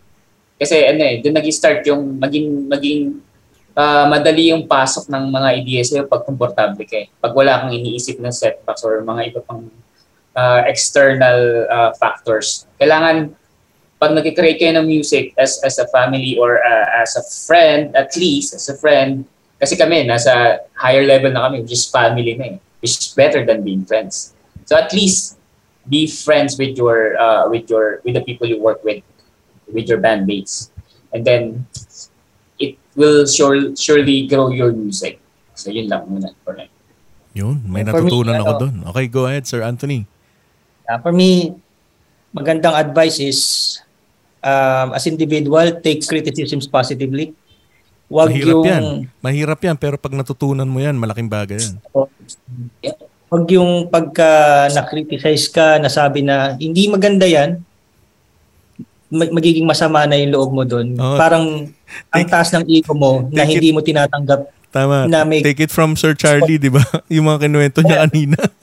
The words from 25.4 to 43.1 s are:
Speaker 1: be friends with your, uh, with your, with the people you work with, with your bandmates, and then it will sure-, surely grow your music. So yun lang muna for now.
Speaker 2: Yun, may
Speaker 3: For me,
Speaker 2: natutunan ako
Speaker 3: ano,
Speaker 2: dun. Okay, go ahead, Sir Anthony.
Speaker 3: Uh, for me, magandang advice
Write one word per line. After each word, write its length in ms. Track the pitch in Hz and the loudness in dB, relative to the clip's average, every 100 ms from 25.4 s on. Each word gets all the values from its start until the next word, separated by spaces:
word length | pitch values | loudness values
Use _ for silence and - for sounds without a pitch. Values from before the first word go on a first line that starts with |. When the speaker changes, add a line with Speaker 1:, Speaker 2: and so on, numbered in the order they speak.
| _ _ _ _ | _ _ _ _
Speaker 1:
be 200 | - 147 | -4 -2
friends 520 | 156 - - 147 139 135 | -2 -4 0 2 0 -4
with 180 | 135 | -6
your, 400 | 135 120 117 110 | -2 0 2 0
uh, 320 | - 117 107 92 | 0 2 2 0
with 220 | 117 - | -2 -2
your, 320 | 113 107 101 | -2 -2 -4
with 100 | 123 | -4
the 80 | 123 | -6
people 240 | - 120 | -6 -8
you 140 | 117 110 | -6 -2
work 240 | 110 107 | -2 -2
with, 180 | 107 101 _ _ _ _ _ _ - | -6 -8 _ _ _ _ _ _ -12
with 200 | 113 113 | -8 -4
your 100 | 110 | -2
bandmates, 720 | 110 107 98 101 98 - - - - _ - | 0 0 -2 -6 -8 -14 -16 -20 -20 _ -12
and 160 | 117 | -6
then 400 | 120 120 113 117 127 - - - - _ _ _ _ - | 0 0 -2 -10 -14 -16 -20 -20 -20 _ _ _ _ -10
it 200 | 139 - _ | -8 -10 _
will 320 | - 151 147 | 0 4 4
sure-, 480 | 143 - 143 139 139 | 4 2 2 2 -2
surely 540 | 139 - 147 139 135 131 | -4 2 2 4 0 0
grow 240 | 139 131 | 0 0
your 200 | 127 120 | 0 -2
music. 520 | 113 104 95 85 - _ _ _ | -2 -6 -8 -10 -14 _ _ _
So 160 | - 98 | -18 -10
yun 180 | 110 107 | -8 -6
lang 160 | - | -6
muna 320 | 92 98 95 - | -6 -10 -10 -12
for 100 | - | -16
now. 160 | - - _ _ _ _ _ _ | -16 -16 _ _ _ _ _ _
Speaker 2:
Yun, 320 | 101 104 143 | -8 -6 -6
may 160 | 107 92 | -6 -6
Speaker 3:
For 160 | 110 165 | -2 0
me, 60 | |
Speaker 2:
natutunan 300 | 175 120 117 107 | 2 0 0 0
ako 140 | 104 | -2
Speaker 3:
ano, 100 | 98 | -2
Speaker 2:
dun. 140 | 135 113 87 | -2 -6 -6
Okay, 160 | 127 131 | -6 -4
go 160 | 127 | -2
ahead, 220 | 127 143 131 | -2 -4 -6
Sir 160 | 120 | -6
Anthony. 420 | 113 120 143 135 101 _ _ _ _ _ _ _ | -6 -6 -6 -6 -8 _ _ _ _ _ _ _
Speaker 3:
Uh, 140 | - 117 | -8 -6
for 100 | 170 | 0
me, 440 | 175 185 180 170 - _ _ _ _ _ _ _ | 2 4 4 0 -8 _ _ _ _ _ _ _
magandang 460 | - 143 160 165 156 | -8 -4 0 0 0
advice 400 | 151 143 160 | 0 2 2